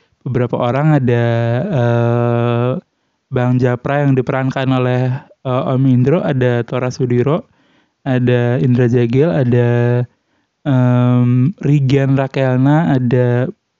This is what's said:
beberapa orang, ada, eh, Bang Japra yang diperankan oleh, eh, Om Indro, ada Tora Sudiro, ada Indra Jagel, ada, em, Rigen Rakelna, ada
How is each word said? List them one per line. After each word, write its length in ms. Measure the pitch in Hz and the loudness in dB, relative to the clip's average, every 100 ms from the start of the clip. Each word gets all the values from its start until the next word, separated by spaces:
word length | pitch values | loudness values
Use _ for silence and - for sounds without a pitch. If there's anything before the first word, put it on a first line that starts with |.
| _ _ 139 | _ _ -6
beberapa 320 | 123 120 131 | -2 -2 -2
orang, 400 | 120 131 151 147 | -2 0 2 2
ada, 240 | 123 120 117 117 117 120 - | 2 0 0 0 0 -2 -2
eh, 1040 | 143 120 120 117 120 120 117 120 117 123 160 - _ _ _ _ | -2 0 0 0 0 0 0 0 0 -2 -4 -10 _ _ _ _
Bang 280 | 127 123 123 | -4 0 0
Japra 480 | 127 120 131 143 143 | 0 -2 -2 -2 0
yang 80 | 131 | 0
diperankan 520 | 120 131 131 135 131 | 0 -2 -2 -2 -2
oleh, 400 | 131 127 123 127 131 - _ | 0 0 0 -2 -4 -10 _
eh, 280 | 135 127 131 | -6 -4 -2
Om 120 | 131 135 | 0 2
Indro, 320 | 123 123 175 | 2 2 0
ada 400 | 170 135 127 120 | 0 -2 0 0
Tora 280 | 113 127 127 | -2 -4 -6
Sudiro, 560 | 120 127 120 120 175 - _ _ _ _ _ 135 | -4 -2 0 0 -2 -6 _ _ _ _ _ -4
ada 520 | 127 123 123 120 127 | -2 0 0 0 0
Indra 280 | 143 123 123 | 0 2 2
Jagel, 440 | 120 120 127 165 | 2 0 0 0
ada, 360 | 165 127 120 120 120 120 123 123 _ _ _ _ _ 147 | 0 0 2 2 2 0 0 -4 _ _ _ _ _ -2
em, 840 | 131 123 123 123 123 123 123 131 - | 0 2 2 2 2 2 2 0 -2
Rigen 520 | 143 147 131 139 135 135 | 0 0 2 0 2 0
Rakelna, 800 | 135 139 131 127 135 151 170 135 | -2 -2 0 2 2 2 2 0
ada 520 | 123 127 123 120 143 - _ _ | 0 0 2 0 -2 -8 _ _